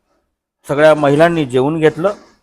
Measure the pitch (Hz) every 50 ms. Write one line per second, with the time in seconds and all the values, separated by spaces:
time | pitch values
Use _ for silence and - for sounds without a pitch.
0 | _ _ _ _ _ _ _ _ _ _ _ _ _ - 147 143 156 156 151 151
1 | 147 139 143 147 165 170 170 165 147 123 120 131 127 147 160 165 156 151 151 156
2 | 170 202 208 - _ _ _ _